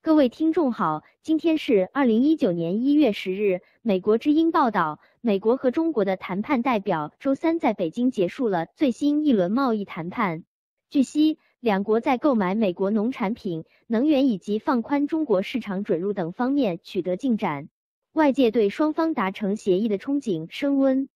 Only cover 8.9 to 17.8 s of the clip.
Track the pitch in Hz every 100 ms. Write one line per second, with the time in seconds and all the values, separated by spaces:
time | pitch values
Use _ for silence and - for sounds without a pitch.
8.9 | - 285 294 302 220 175 226 269 220 190
9.9 | - 165 226 202 165 - _ _ _ _
10.9 | 294 247 302 311 302 _ _ 233 190 202
11.9 | 220 285 254 311 233 180 202 208 175 196
12.9 | 214 220 262 202 240 202 160 - _ _
13.9 | 220 294 277 277 196 - 214 - 247 220
14.9 | 285 285 320 302 190 202 240 214 190 208
15.9 | 165 190 196 165 190 254 285 233 170 -
16.9 | 196 175 185 269 214 196 143 156 _